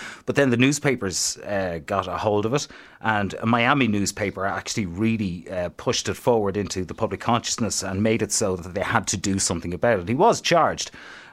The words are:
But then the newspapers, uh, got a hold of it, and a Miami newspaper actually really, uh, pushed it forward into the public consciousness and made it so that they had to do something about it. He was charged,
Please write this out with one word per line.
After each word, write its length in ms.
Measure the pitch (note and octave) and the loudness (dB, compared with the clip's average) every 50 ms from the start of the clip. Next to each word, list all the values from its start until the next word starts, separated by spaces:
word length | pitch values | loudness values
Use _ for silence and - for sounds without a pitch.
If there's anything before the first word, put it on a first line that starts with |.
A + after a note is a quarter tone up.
| - - - - - | -14 -14 -16 -10 -6
But 100 | - B2 | -2 2
then 140 | - C#3+ C3 | 2 4 4
the 80 | A#2+ A#2 | 4 4
newspapers, 800 | B2+ C3+ D3 - - D3 C3 A#2+ G2+ F#2+ E2+ - - - - - - | 4 4 4 2 0 0 0 0 -2 -4 -2 -2 -2 -4 -4 -6 -6
uh, 340 | - G#2 G2 F#2+ F2+ E2+ E2 D2 | -4 -2 -2 -2 -2 -4 -6 -4
got 220 | - G2+ G2 F#2 F#2 | -2 -2 -2 -2 -2
a 100 | F2 F2 | -2 -2
hold 260 | E2+ A2 G#2 G#2 G2+ | 0 2 2 2 2
of 120 | A2 B2 | 2 0
it, 120 | D3 - - - - - - - - | -2 -2 -4 -12 -18 -20 -20 -14 -6
and 360 | - A2 A2 G#2 G2+ F#2 - | -2 0 0 2 0 -2 -4
a 100 | - - | -2 0
Miami 420 | A2 A#2 A#2+ A#2 B2 C#3+ C#3+ C3 A#2 | 2 4 4 4 4 4 4 4 2
newspaper 600 | G#2 G#2 G2 F2+ - - G#2+ G2 - F#2 F#2+ G2 | 2 2 0 -2 -2 -2 -4 -4 -2 -2 -4 -2
actually 400 | F2+ F#2+ - - - - G#2+ F2 | -2 -4 -6 -6 -4 -4 -4 -4
really, 600 | E2+ F#2 A2 A2+ A2+ G#2+ A2 F#2+ E2+ F2+ - - | -2 0 0 0 0 0 0 -2 -4 -6 -8 -8
uh, 180 | F#2 F2+ F2 F2 - - | -6 -4 -4 -4 -6 -6
pushed 320 | - C3+ A#2 - - - | -4 -2 -2 -2 -2 -4
it 60 | F#2+ | -4
forward 420 | - - C3+ A#2+ A2+ G#2 G2 F2+ G#2 | -2 2 2 2 2 2 0 0 -2
into 260 | G2+ F#2 - F#2+ F#2 | -2 -2 -4 -6 -6
the 120 | D#2 - | -6 -4
public 240 | - A2 G2+ F#2+ F#2 | -4 -4 -2 -4 -2
consciousness 640 | - - A#2+ A#2 A2+ - - - A#2 G2+ F2+ - - | 0 0 0 0 0 -2 -4 -2 -2 -2 -2 -4 -4
and 180 | G2 F#2+ F#2+ | -2 -2 0
made 220 | G#2 A2+ A2+ A2+ A2 | 2 2 2 2 0
it 80 | G2 | 0
so 240 | - - A2+ G2 F#2 | 0 0 0 0 0
that 180 | F2+ E2 F#2 F2 | -2 -4 -6 -6
they 80 | G2 | -4
had 240 | F2+ - - A#2 G2 - | -2 0 0 0 0 0
to 80 | - G2 | -4 -2
do 200 | - G#2 G2 G2 | -2 -2 0 0
something 380 | - - F2+ E2+ - F2 F2 | 0 0 -2 -2 -4 -6 -4
about 240 | F2 - A#2+ A#2 F#2+ | 0 2 2 2 2
it. 100 | F2 F2 | 0 0
He 60 | A#2 | 2
was 260 | C3+ F#3+ A#3 G3+ - | 4 4 4 4 2
charged, 480 | - - E3+ E3+ D3+ A2+ F2 D2+ - - - - - - - - - - | 2 2 4 4 4 4 2 -2 -6 -10 -12 -16 -20 -20 -20 -20 -20 -14